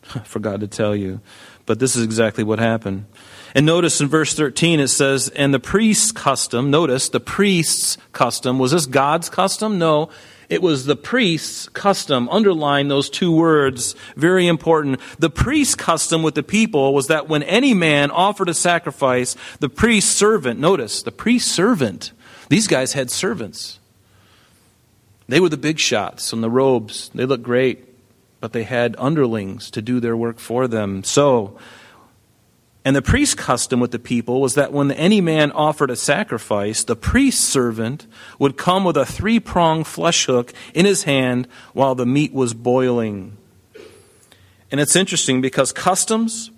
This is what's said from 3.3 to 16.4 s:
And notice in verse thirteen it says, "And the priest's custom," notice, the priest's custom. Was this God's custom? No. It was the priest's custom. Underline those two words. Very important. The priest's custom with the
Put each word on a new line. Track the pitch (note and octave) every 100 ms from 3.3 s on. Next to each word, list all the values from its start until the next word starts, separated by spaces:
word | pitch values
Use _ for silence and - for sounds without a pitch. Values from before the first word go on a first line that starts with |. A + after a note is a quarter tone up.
| - -
And | C3+ D3+
notice | E3+ E3 -
in | C#3+
verse | D#3 D3
thirteen | - D3 - E3+ D#3+
it | C3+
says, | - C3+ C3+ -
"And | - C#3
the | C3+
priest's | - G3+ A3 G#3 -
custom," | - C#3+ B2+ - A#2+ C#3
notice, | D3 D#3+ B2+ -
the | A#2+
priest's | - - G3+ F3+ D#3 - - - _
custom. | - B2+ - B2+ C3
Was | B2+
this | E3+ C#3
God's | C3 C#3 E3 E3
custom? | - F#3+ - G#3+ G3
No. | E3 D3+ D#3+ - - - -
It | E3
was | F3+ C#3 C3+
the | C#3+
priest's | - B3 G#3 D#3+ - - -
custom. | - G3+ F#3+ - C3 A#2+
Underline | G3 G3+ E3 D3 C#3+ C#3
those | C#3 C3+
two | - F3+
words. | D#3+ E3 D3+ C3+ - - - - -
Very | E3 F#3 F3
important. | E3 E3 D#3+ C#3+ C3 - -
The | D#3+
priest's | - A#3+ D4+ C4+
custom | - - D#3+ - E3
with | D#3+
the | D3+